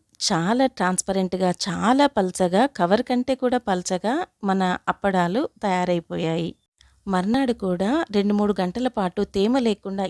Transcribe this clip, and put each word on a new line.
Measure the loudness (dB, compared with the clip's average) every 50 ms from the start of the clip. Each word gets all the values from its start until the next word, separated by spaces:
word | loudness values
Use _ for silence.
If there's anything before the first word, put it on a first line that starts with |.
| -10 _ _ _
చాలా | -4 0 0 0 2 2 2 2 2
ట్రాన్స్పరెంట్‌గా, | 0 0 0 0 0 0 0 -2 -2 0 0 0 0 0 0 0 0 0 0
చాలా | -4 -6 -4 -2 0 2 4 4 4
పల్చగా, | 4 4 2 0 0 0 0 0 2 4 2 2
కవర్ | 2 0 0 2 2 2 2 2
కంటే | 0 -2 -2 0 -2 -2
కూడా | -2 0 0 0 0
పల్చగా | 0 0 -2 -2 -2 -2 -4 -2 -2 -2 -2 -2 -4 -6 _ _ -2
మన | -2 0 0 0 0 -2 -2 -4 -6
అప్పడాలు | -6 -2 -2 0 2 2 0 2 0 -2 -2 -4 -6 _
తయారైపోయాయి. | -2 -2 0 0 0 0 0 -2 -2 -4 -6 -4 -2 -2 -2 -2 -4 -6 -8 -12 _ _ _ _ _ _ _ _ _
మర్నాడు | -2 -2 0 0 0 0 0 0 0 -2 -2
కూడా | -2 -4 -2 -2 0 -2 0 -2 -2 -2
రెండు | -2 0 0 2 2
మూడు | 2 2 0 0 0
గంటల | -2 -4 -2 -2 -4 -2
పాటు | -2 -2 -4 -2 -2 -2 -4
తేమ | -2 0 0 0 2 2 2
లేకుండా | 2 0 -2 -2 _ -8 -6 -4 -4 -2